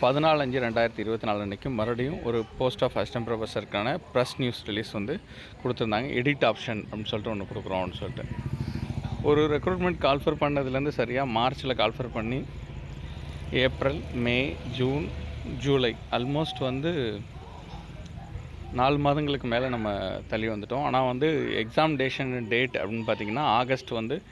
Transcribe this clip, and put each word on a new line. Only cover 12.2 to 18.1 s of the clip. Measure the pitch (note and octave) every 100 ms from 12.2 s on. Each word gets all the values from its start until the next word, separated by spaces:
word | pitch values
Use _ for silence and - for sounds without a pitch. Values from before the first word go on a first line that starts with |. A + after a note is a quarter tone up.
| A2 C3 - - - - - - - - - - -
ஏப்ரல், | B2+ B2+ - C3+ D3+ -
மே, | B2 A#2+ B2 C#3+ E3 - A#2+
ஜூன், | B2+ C#3+ F3+ - - - - C#3
ஜூலை | C3+ C#3 A#2+ - -
almost | A#2 B2 D3 D#3 -
வந்து | C3 C3 D#3+ E3+ A#2 G#2 - - - - - - - - -